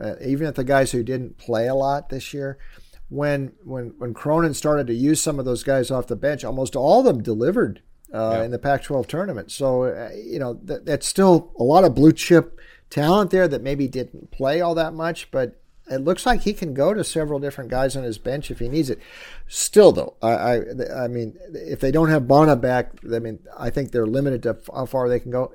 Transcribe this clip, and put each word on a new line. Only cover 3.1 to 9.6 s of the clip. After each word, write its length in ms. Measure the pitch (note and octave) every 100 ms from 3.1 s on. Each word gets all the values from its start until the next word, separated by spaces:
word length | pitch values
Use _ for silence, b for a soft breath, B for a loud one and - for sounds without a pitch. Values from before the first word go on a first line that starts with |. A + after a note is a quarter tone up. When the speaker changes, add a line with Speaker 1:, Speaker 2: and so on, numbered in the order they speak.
| C#3 D3 C#3+ C3+ -
Speaker 1:
when, 320 | - B2+ A#2+ -
when 140 | B2
Cronin 420 | A2+ D3+ D#3+ E3
started 340 | C3+ D3+ D3 B2+
to 60 |
use 260 | A#2 C#3 D#3
some 180 | E3 C#3+
of 60 |
those 180 | C3 A#2+
guys 300 | - C3+ A#2+
off 160 | C3 B2
the 80 | A2
bench, 260 | C#3 C#3+
almost 320 | A#2 B2+ C3
all 240 | C#3 C#3 A3
of 60 |
them 180 | C4+ C3
delivered, 580 | A#2 G#2+ B2+ A3+ C#3+ G2 _ - _
uh, 260 | A2 A2 A2+
Speaker 2:
Yeah. 60 |
Speaker 1:
in 60 | A#2
the 80 | A#2+
Pac-twelve 480 | C#3+ C#3 - C#3 A2+
tournament. 460 | D3+ G3 A#2+ -
So, 320 | -